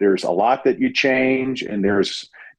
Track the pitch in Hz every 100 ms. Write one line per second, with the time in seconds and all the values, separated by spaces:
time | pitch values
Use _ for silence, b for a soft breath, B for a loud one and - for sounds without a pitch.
0 | 98 92 - 87 110 135 139 - 127 -
1 | 135 131 131 131 131 127 - 104 98 101
2 | 95 - - B B